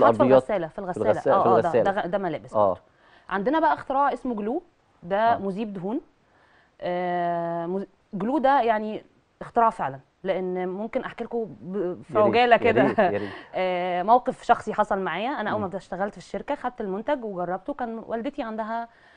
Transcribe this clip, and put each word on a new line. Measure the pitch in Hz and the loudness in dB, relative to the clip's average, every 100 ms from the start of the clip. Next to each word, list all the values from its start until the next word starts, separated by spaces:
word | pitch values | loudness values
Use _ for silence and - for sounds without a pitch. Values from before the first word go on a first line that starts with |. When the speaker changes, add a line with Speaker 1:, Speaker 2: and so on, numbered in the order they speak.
| 233 220 | 4 6
Speaker 1:
الأرضيات؟ | 262 262 | 6 6
Speaker 2:
الغسالة، | 254 208 160 | 4 -4 -4
في | |
Speaker 1:
في | - | -8
Speaker 2:
الغسالة. | 185 190 214 | -8 -2 0
Speaker 1:
الغسالة، | 165 139 190 | 0 2 2
في | 185 | 4
Speaker 2:
آه، | 185 | 4
آه، | |
ده، | |
Speaker 1:
الغسالة. | 175 131 190 | 4 2 2
Speaker 2:
ده | 196 | 0
غ-، | 175 | -2
ده | 202 | -2
ملابس | 185 143 117 | -4 -6 -4
Speaker 1:
آه. | 110 101 | 2 2
Speaker 2:
برضه. | 90 _ _ _ - - | 2 _ _ _ -20 -8
عندنا | 190 202 320 | -4 0 2
بقى | 320 | 2
اختراع | - - 269 277 | 0 -2 0 0
اسمه | 247 254 | 0 -6
جلو، | 214 208 311 - _ _ _ | -6 -4 -6 -8 _ _ _
ده | 175 196 226 | -4 0 2
Speaker 1:
آه. | 226 | 2
Speaker 2:
مذيب | 196 190 220 | -2 -4 -6
دهون. | 196 185 277 - _ _ _ _ _ _ - | -6 -6 -6 -8 _ _ _ _ _ _ -10
آه، | - 175 180 175 175 170 170 170 170 | -4 -2 -2 0 0 -2 -2 -4 -4
مز-، | 190 196 _ _ | -4 -6 _ _
جلو | 196 208 294 | -6 -2 2
ده | 262 277 | 4 4
يعني | 233 214 214 208 - _ _ - | 4 0 -2 -8 -14 _ _ -18
اختراع | - - 226 | -4 2 2
فعلًا، | 214 151 135 _ _ | 2 -6 -6 _ _
لأن | 190 185 185 180 180 | -4 -2 -2 -2 -4
ممكن | 185 220 262 | -6 -4 -6
أحكي | - - | -6 -10
لكم | 226 233 208 143 | -8 -6 -6 -10
ب-، | 175 196 175 156 | -8 -4 -4 -6
في | - 214 | -2 4
Speaker 1:
يا | |
ريت، | 208 | 4
Speaker 2:
عجالة | 233 247 226 | 6 6 6
Speaker 1:
يا | |
Speaker 2:
كده. | 233 226 | 6 4
Speaker 1:
ريت، | 196 - | 4 4
يا | 202 | 2
ريت. | 101 101 - | 2 -6 -12
Speaker 2:
<laughs> | - | -10
آه، | - 185 180 180 180 | -4 -2 -2 -2 -2
موقف | 190 247 254 - | 4 4 4 -6
شخصي | - 233 - | 2 2 2
حصل | 202 208 196 | -2 0 0
معايا. | 185 165 233 269 | -2 -2 -4 -4
أنا | 208 | -4
أول | 208 | -2
Speaker 1:
مم. | 190 | -4
Speaker 2:
ما | 185 | -8
اشتغلت | - 180 202 | -10 -6 -6
في | 185 | -8
الشركة | - 196 - | -10 -10 -6
خدت | 285 254 - | -6 -6 -6
المنتج | 208 190 220 294 | -6 -6 -4 -4
وجربته. | 226 180 175 185 - | -4 -6 -4 -4 -6
كان | 285 240 226 - | -8 -8 -8 -8
والدتي | 233 240 285 | -6 -6 -6
عندها، | 226 220 220 226 233 _ _ | -8 -6 -6 -6 -8 _ _